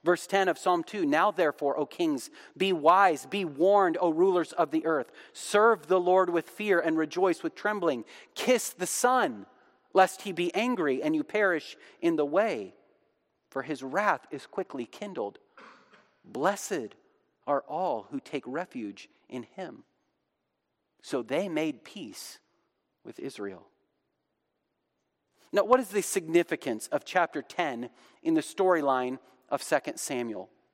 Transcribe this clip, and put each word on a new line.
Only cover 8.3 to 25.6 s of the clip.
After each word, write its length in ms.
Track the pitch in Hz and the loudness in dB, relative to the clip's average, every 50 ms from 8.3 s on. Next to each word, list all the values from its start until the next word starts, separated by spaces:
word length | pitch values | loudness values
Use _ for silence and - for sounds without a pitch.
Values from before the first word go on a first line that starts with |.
| _ | _
Kiss 360 | - - 247 254 233 - - | -4 2 2 2 2 2 -6
the 160 | - - 185 | -8 -8 -6
Son, 600 | - - - - 247 254 254 208 147 117 104 98 _ _ _ _ _ _ _ _ _ | -6 -2 0 2 4 4 4 2 0 -2 -8 -14 _ _ _ _ _ _ _ _ _
lest 300 | _ 185 190 180 - - | _ 4 4 4 2 -8
he 100 | - 208 | -10 -8
be 220 | 175 165 175 175 - | -4 -2 -4 -2 0
angry 480 | 196 226 254 247 190 160 143 127 - | -2 0 0 0 0 0 0 0 0
and 120 | - 151 160 | 0 0 0
you 80 | 156 | 0
perish 540 | 143 - - 214 208 190 175 156 - - - - - - - _ | -2 -2 0 2 2 2 2 0 -4 -10 -20 -20 -20 -20 -14 _
in 160 | - 170 165 | 0 0 2
the 80 | 151 147 | 2 0
way, 500 | 143 151 185 220 220 165 113 98 92 _ _ _ _ _ _ _ _ _ _ _ _ _ _ _ _ | 2 2 2 2 2 -2 -6 -8 -12 _ _ _ _ _ _ _ _ _ _ _ _ _ _ _ _
for 100 | - 135 | -10 -10
his 220 | 127 139 151 123 | -6 -6 -8 -8
wrath 440 | 131 131 135 190 214 208 160 131 - _ | -8 -4 -4 0 0 0 0 -2 -4 _
is 160 | - 135 - | -14 -14 -14
quickly 400 | - - - 180 _ - 131 120 | -10 -8 -8 -8 _ -8 -10 -10
kindled. 520 | - - - 196 208 180 151 104 101 - - _ _ _ - - - - _ _ _ _ _ _ _ _ _ _ | -10 -12 -14 -14 -12 -8 -8 -8 -8 -10 -14 _ _ _ -20 -20 -20 -20 _ _ _ _ _ _ _ _ _ _
Blessed 720 | - - 120 147 185 208 196 - - 202 156 113 104 - _ _ _ _ _ _ _ _ _ _ | -14 -8 -2 -2 -2 -2 -2 -6 -6 -6 -6 -6 -10 -14 _ _ _ _ _ _ _ _ _ _
are 140 | - 143 135 - - | -4 -4 -4 -4 -6
all 360 | 151 165 190 175 131 110 98 | -6 -4 -4 -4 -4 -6 -8
who 160 | - 143 135 | -10 -12 -12
take 240 | _ - - 139 - | _ -8 -10 -10 -8
refuge 640 | 123 131 160 185 _ - 131 110 101 98 - - _ _ _ _ _ | -8 -8 -8 -10 _ -10 -10 -10 -10 -12 -14 -20 _ _ _ _ _
in 140 | - 131 | -14 -14
him." 420 | 117 _ _ - 185 156 - - _ _ _ _ _ _ _ _ _ _ _ _ _ _ _ _ _ _ _ _ _ _ _ _ | -14 _ _ -14 -14 -14 -14 -20 _ _ _ _ _ _ _ _ _ _ _ _ _ _ _ _ _ _ _ _ _ _ _ _
So 200 | - - - 131 | -12 -6 -6 -6
they 240 | 117 110 131 160 202 190 | -4 -4 -4 -4 -4 -4
made 340 | 160 151 160 160 139 110 _ | -4 -4 -4 -4 -6 -8 _
peace 540 | - - - 156 104 92 - - - - - _ _ _ _ _ _ _ _ _ _ _ _ _ | -20 -18 -16 -16 -16 -16 -16 -18 -18 -20 -20 _ _ _ _ _ _ _ _ _ _ _ _ _
with 140 | - 113 - | -20 -16 -12
Israel. 520 | - 139 - - 101 101 92 85 - _ _ _ _ _ _ _ _ _ _ _ _ _ _ _ _ _ _ _ _ _ _ _ _ _ _ _ _ _ _ _ _ _ _ _ _ _ | -12 -12 -10 -10 -10 -10 -12 -14 -20 _ _ _ _ _ _ _ _ _ _ _ _ _ _ _ _ _ _ _ _ _ _ _ _ _ _ _ _ _ _ _ _ _ _ _ _ _
Now, 120 | - 180 | 0 0